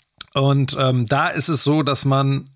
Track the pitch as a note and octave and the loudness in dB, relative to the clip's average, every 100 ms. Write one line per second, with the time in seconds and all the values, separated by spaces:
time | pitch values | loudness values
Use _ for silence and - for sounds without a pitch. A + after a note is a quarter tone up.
0 | _ - - - C#3 C#3 C3+ - C3 B2 | _ -20 -8 -2 2 2 0 0 0 0
1 | A2+ C#3 E3 - - D3+ C#3 D#3 C#3+ C3+ | 0 0 0 -2 -2 0 0 0 0 -2
2 | C#3 C3+ C#3 C#3 - | 0 0 0 -2 -6